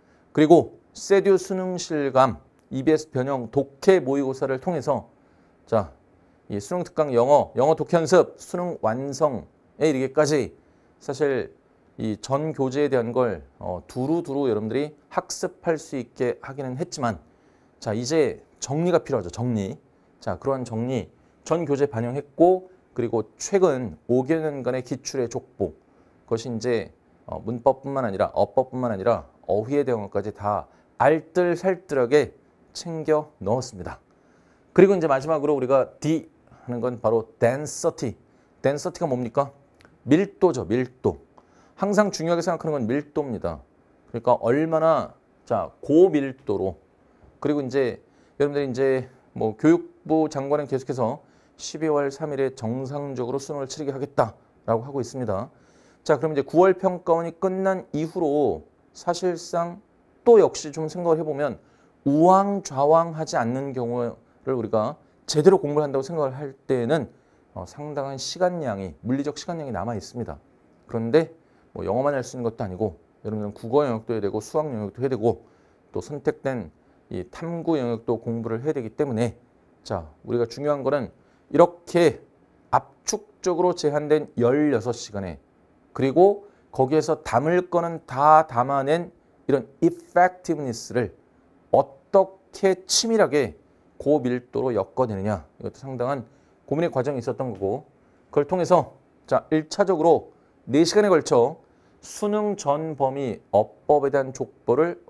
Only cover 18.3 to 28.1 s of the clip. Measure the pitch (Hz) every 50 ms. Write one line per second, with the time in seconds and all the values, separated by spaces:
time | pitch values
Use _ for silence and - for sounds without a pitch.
18.3 | - - - _ _ _ - - 135 151 170 180 180 214 - - 135 113 90 87
19.3 | - - 120 127 117 107 98 95 151 - _ _ _ _ _ _ _ _ - 110
20.3 | 92 87 - 135 135 131 123 117 113 110 117 127 131 117 90 - _ _ _ _
21.3 | _ _ _ - 156 170 170 139 143 135 143 143 - 113 117 120 123 143 - -
22.3 | _ - 165 175 185 185 185 - - _ _ _ _ - 117 113 - 113 107 -
23.3 | _ _ - - - 196 180 170 139 127 127 101 78 - _ - 120 127 131 131
24.3 | 165 160 156 156 143 139 123 127 127 127 127 - 143 127 - - - 135 123 117
25.3 | - 123 - _ _ _ 98 90 - _ _ _ _ _ _ _ _ _ _ _
26.3 | 117 113 - 131 117 110 104 127 120 110 87 - - _ _ _ _ _ _ -
27.3 | 85 82 - 101 120 120 117 139 131 - - 139 139 135 127 107